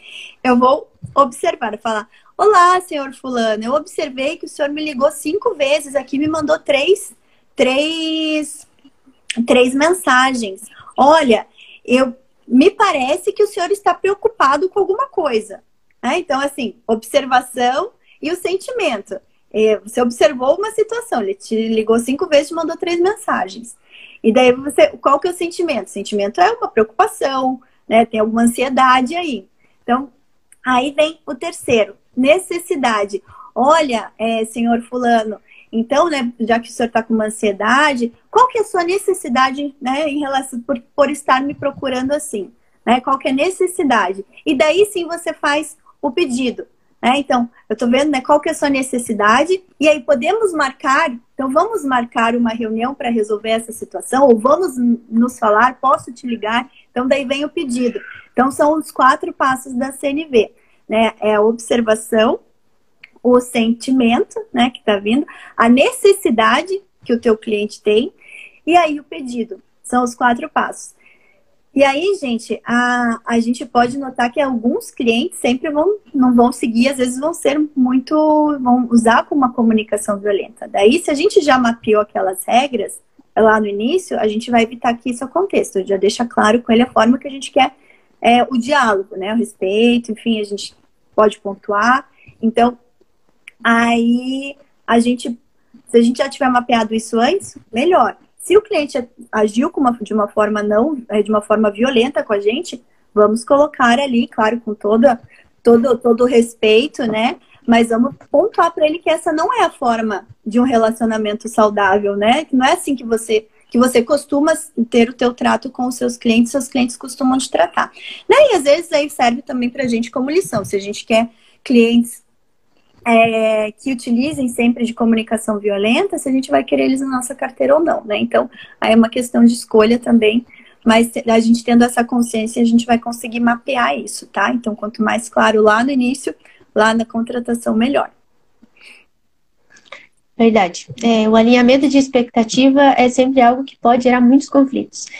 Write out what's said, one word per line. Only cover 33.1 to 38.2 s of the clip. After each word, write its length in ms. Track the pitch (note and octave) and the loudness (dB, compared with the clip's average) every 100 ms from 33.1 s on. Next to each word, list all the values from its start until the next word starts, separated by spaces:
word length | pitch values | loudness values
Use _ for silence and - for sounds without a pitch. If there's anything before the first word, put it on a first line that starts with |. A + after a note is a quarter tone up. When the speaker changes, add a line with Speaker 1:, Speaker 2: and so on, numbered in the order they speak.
| G3+ - - - | -6 -12 -20 -10
Speaker 1:
"Olha, 600 | - C4 D#4+ D4 A3+ F#3+ - | -2 2 2 2 -4 -6 -6
é, 280 | A3+ A3+ A3+ | -4 -4 -4
senhor 360 | A#3+ A#3 A#3 | -2 0 -2
fulano, 540 | A#3 B3 A#3+ A#3 A3 G3+ _ - - | -4 -4 2 2 0 -10 _ -20 -8
então, 400 | A3+ A3+ C#4+ E4+ | -4 0 0 0
né, 220 | C#4+ A#3+ - | 0 -4 -4
já 220 | A3+ A#3 | -2 -2
que 80 | A#3 | -4
o 20 | |
senhor 180 | - A#3 | -6 -4
tá 140 | A3+ | -2
com 100 | A3+ | -2
uma 120 | A3 G#3+ | -2 -2
ansiedade, 880 | - G#3+ G3 G#3 C4 D4+ B3 A#3 - | -4 -4 -2 0 2 2 0 -4 -6